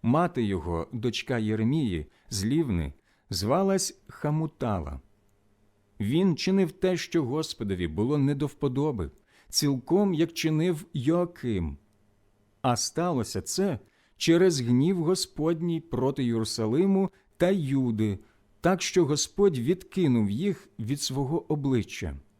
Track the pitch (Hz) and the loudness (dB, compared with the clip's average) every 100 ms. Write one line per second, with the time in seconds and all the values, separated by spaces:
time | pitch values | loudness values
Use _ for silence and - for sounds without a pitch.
0 | 113 143 175 151 107 92 87 82 - 120 | 0 0 0 -2 -2 -2 -4 -4 -6 -4
1 | 120 107 - 123 107 110 110 156 123 82 | -4 -4 -4 -4 -2 0 0 0 0 -4
2 | 73 _ - 104 104 151 147 87 71 - | -6 _ -10 -4 0 0 0 -2 -4 -10
3 | _ _ _ - 101 160 196 190 - - | _ _ _ -4 0 0 2 0 -2 -10
4 | - - 147 156 156 _ 120 95 71 69 | -20 -6 -2 -2 -4 _ -4 -4 -4 -12
5 | _ _ _ _ _ _ _ _ _ _ | _ _ _ _ _ _ _ _ _ _
6 | 101 151 190 147 - 190 180 - 185 175 | 0 2 2 2 2 2 2 0 -2 -2
7 | - 170 127 147 156 - 104 90 85 78 | -2 -2 0 -2 -4 -6 -4 -2 -2 0
8 | 117 147 139 143 143 - 143 127 151 117 | 0 2 2 0 -4 -2 -4 0 -2 -2
9 | 76 _ _ _ _ - 143 135 - 180 | -8 _ _ _ _ 0 0 0 2 2
10 | 202 160 165 - 160 156 175 156 - 147 | 4 2 -2 0 0 2 2 -2 -6 -2
11 | 123 175 175 - 123 98 80 71 _ _ | 0 2 0 -4 -2 -2 -2 -6 _ _
12 | _ _ _ _ _ _ 127 120 - - | _ _ _ _ _ _ -2 0 -2 -2
13 | 175 143 104 - - - 196 127 - _ | -2 -2 -2 -6 -6 -2 -2 -2 -10 _
14 | _ _ - 170 185 147 117 123 156 185 | _ _ 2 6 6 4 2 4 4 2
15 | 160 185 - - 156 165 170 165 - 123 | 0 0 -2 -2 -2 0 -2 -4 -4 -2
16 | 131 143 123 113 110 - 110 135 196 190 | 0 0 0 0 -2 -2 0 2 4 2
17 | 190 _ _ _ 175 196 139 135 127 110 | 0 _ _ _ 2 2 0 0 0 0
18 | 110 95 - _ _ _ 170 185 - 185 | 0 -2 -10 _ _ _ 0 0 0 2
19 | 147 147 - - 202 135 120 180 - 190 | 2 0 -4 2 2 2 0 -2 -4 0
20 | 165 120 202 107 202 - - - 110 143 | 2 4 2 0 -2 -4 -10 -10 -6 -4
21 | - 135 131 160 - 151 135 127 95 - | -4 -4 -2 -4 -2 -2 2 0 0 -6
22 | 87 69 - | -8 -8 -16